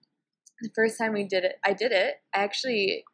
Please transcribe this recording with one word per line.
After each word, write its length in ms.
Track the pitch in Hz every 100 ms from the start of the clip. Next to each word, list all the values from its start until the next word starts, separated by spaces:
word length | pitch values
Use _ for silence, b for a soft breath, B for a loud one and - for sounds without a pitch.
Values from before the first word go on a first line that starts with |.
| _ _ _ _ - -
the 80 | 220 -
first 220 | 220 220
time 140 | 220
we 100 | 208
did 200 | 196 185
it, 160 | 180 -
I 100 | 196
did 180 | 196 226
it, 300 | 190 240 - _ 196
I 40 |
actually 600 | 202 - 262 220 196 - -